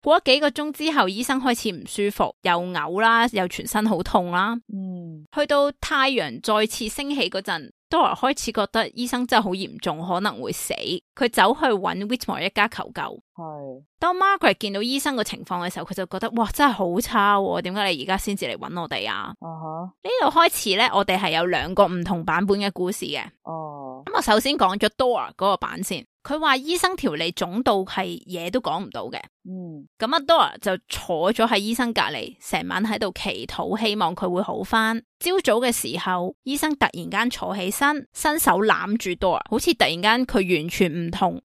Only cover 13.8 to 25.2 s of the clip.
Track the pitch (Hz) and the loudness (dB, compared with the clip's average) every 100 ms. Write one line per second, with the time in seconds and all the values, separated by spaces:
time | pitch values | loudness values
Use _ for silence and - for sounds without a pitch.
13.8 | - _ 330 370 381 392 320 - 208 196 | -18 _ 0 4 4 6 4 4 -2 -4
14.8 | 233 269 294 262 208 - - 180 175 180 | -2 -2 -2 -2 -2 -6 -8 -6 -4 -6
15.8 | - 190 185 190 226 233 214 - 285 214 | -8 -6 -6 -4 -2 0 0 4 4 4
16.8 | 180 175 - 233 202 202 190 175 180 190 | 0 0 0 2 4 4 2 -2 -2 -2
17.8 | 196 160 139 190 - 202 147 98 - 175 | 0 0 -2 -2 -2 -4 -4 -6 -8 -8
18.8 | 165 123 104 101 - - 165 160 160 160 | -6 -6 -4 -6 -8 -10 -14 -10 -10 -8
19.8 | 180 - - 494 294 - 330 - - 190 | -10 -10 -4 0 4 6 6 4 0 2
20.8 | 240 190 - 190 185 160 175 165 135 - | 2 2 2 0 0 0 2 0 0 4
21.8 | 190 180 175 180 165 165 196 202 202 - | 4 4 -2 -2 0 0 2 2 0 -2
22.8 | 180 - - 143 - - - 160 156 147 | -4 -4 -6 -8 -8 -14 -12 -10 -10 -12
23.8 | 135 131 147 415 - 214 269 285 196 202 | -14 -14 -4 -2 4 4 4 2 2 4
24.8 | 208 - 254 226 | 0 2 0 2